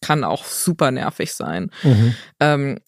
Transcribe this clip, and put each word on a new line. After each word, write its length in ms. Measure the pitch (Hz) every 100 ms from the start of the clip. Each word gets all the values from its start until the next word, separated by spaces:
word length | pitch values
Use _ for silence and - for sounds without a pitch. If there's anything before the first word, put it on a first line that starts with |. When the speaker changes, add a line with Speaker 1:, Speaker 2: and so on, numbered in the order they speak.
Speaker 1:
kann 240 | - 151 101
auch 180 | 82 -
super 460 | - - 165 143
nervig 420 | 127 - - 170
sein. 380 | - - 85 - -
Speaker 2:
Mhm. 300 | 139 113 113 117 - _
Speaker 1:
Ähm, 380 | 147 147 139 127